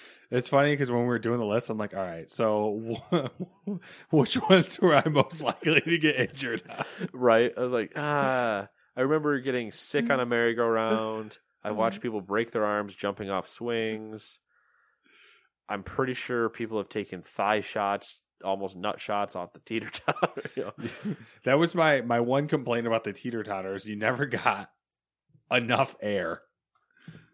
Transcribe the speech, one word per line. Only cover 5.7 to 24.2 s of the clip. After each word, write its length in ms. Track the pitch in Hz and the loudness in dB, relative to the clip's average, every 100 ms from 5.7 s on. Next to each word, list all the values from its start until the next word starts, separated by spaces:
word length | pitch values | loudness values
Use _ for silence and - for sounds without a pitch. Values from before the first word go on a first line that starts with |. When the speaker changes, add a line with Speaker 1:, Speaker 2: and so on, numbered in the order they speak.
| 151 | 2
Speaker 1:
to 180 | 160 170 | 4 2
get 180 | 151 131 | 4 2
injured 460 | 120 135 127 113 - | 0 -4 -6 -6 -6
on?" 160 | - 110 - 180 | -8 -8 -8 -10
Speaker 2:
Right? 400 | 131 123 113 120 - | 2 6 8 6 2
I 40 | |
was 120 | 123 | -2
like, 200 | 123 104 156 | 0 -2 -4
"Ah." 720 | 147 147 135 131 120 104 101 _ _ - | -2 0 2 2 0 -2 -6 _ _ -2
I 40 | |
remember 360 | 135 156 147 143 | 0 2 2 -2
getting 320 | 131 123 110 | -2 -2 -4
sick 360 | - - 143 120 | -8 -4 0 2
on 120 | 135 | 0
a 40 | |
merry-go-round. 1120 | 120 120 117 117 117 113 113 110 110 110 107 - _ _ | 2 2 2 2 2 2 2 0 -2 -6 -10 -16 _ _
I 100 | 107 | -6
watched 240 | 107 113 101 | 0 0 -2
Speaker 1:
Mm-hmm. 60 | |
Speaker 2:
people 180 | 123 107 | -6 -6
break 280 | 95 104 113 | -2 -2 0
their 120 | 113 | 0
arms 300 | 107 104 101 | 0 0 -4
jumping 340 | 95 101 98 98 | -6 -6 -4 -4
off 180 | 95 - | -4 -6
swings. 920 | - 120 117 110 110 110 107 - - _ _ _ _ _ _ _ _ - - _ _ - | -8 -4 -4 -4 -6 -10 -14 -16 -20 _ _ _ _ _ _ _ _ -20 -20 _ _ -10
I'm 140 | 101 | -10
pretty 320 | 92 - 131 | -6 -4 -4
sure 340 | 123 - 123 113 | -4 -4 -2 -2
people 300 | - 110 107 | -4 -6 -6
have 100 | 98 | -6
taken 320 | 107 98 92 | -8 -8 -10
thigh 400 | - - 98 107 | -10 -2 0 0
shots, 600 | 98 107 101 101 - - _ _ | 0 -2 -2 -2 -6 -18 _ _
almost 320 | 95 98 98 | -4 -4 -4
nut 240 | 90 104 - | -6 -6 -4
shots 380 | - 104 101 92 | -4 -4 -4 -6
off 160 | 87 | -10
the 80 | - | -14
teeter-totter. 840 | - 113 - - - - - - - | -8 -6 -6 -6 -4 0 -2 -2 -10
<laughs> 80 | - | -8
You 60 | |
know? 520 | 101 - 117 - 208 160 - | -8 -8 -10 -8 -8 -8 -12
Speaker 1:
<laughs> 140 | - | -6
That 140 | - 139 | 2 4
was 160 | 170 | 4
my, 260 | 175 160 139 | 4 4 4
my 200 | 120 120 | 2 0
one 280 | 120 135 147 | 2 0 2
complaint 380 | 156 120 117 117 | 0 0 0 2
about 180 | 113 | 0
the 80 | 104 | 0
teeter-totter 640 | 98 123 117 104 98 95 | -6 -6 -6 -4 -6 -4
is 120 | 98 107 | -6 -6
you 100 | 104 | -2
never 280 | 107 123 | 0 0